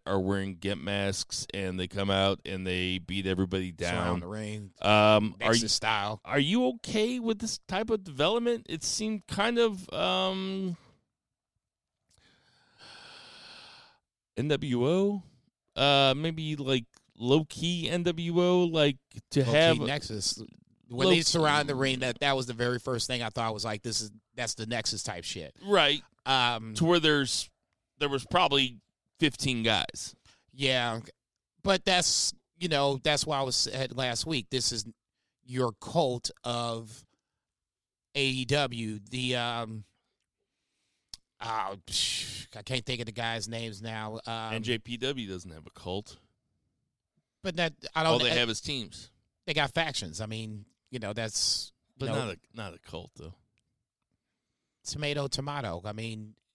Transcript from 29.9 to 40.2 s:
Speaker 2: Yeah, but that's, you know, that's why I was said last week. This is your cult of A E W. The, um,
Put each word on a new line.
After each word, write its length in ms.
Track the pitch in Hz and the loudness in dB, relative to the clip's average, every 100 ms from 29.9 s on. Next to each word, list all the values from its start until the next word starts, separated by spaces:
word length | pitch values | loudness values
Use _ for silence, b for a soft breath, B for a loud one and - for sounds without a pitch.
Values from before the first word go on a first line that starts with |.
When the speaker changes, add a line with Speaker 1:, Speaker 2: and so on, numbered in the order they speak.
| - - - b b b | -6 -12 -14 b b b
Speaker 2:
Yeah, 460 | 131 135 127 120 113 107 - _ _ _ _ | -4 0 2 0 -4 -8 -18 _ _ _ _
but 220 | 190 190 - | 2 2 4
that's, 500 | 180 - - - - _ _ | 2 4 2 0 -4 _ _
you 100 | 175 | 0
know, 300 | 147 139 135 156 | 2 4 2 2
that's 200 | 147 156 | 2 2
why 140 | 143 | 0
I 40 | |
was 120 | 135 123 | 0 0
said 420 | - 135 131 123 | 0 -2 -4 -2
last 300 | 127 117 160 | -2 -2 -2
week. 200 | 151 - | -4 -2
This 220 | 131 - | -2 -2
is 120 | 117 107 - _ _ _ _ - | -2 -6 -14 _ _ _ _ -8
your 240 | 123 123 101 | -2 0 -2
cult 520 | - - 143 123 - - | -2 2 2 0 -6 -8
of 640 | - 120 117 113 110 110 - _ _ _ _ _ _ _ _ _ _ 143 | -4 -2 -2 -4 -8 -16 -20 _ _ _ _ _ _ _ _ _ _ -2
A 80 | 135 | 0
E 180 | 131 123 | 0 0
W. 520 | 143 135 120 110 107 101 | 0 0 -2 -6 -6 -8
The, 260 | 127 127 123 | -6 -2 -2
um, 480 | 120 117 113 110 104 _ _ _ | -2 -4 -6 -10 -14 _ _ _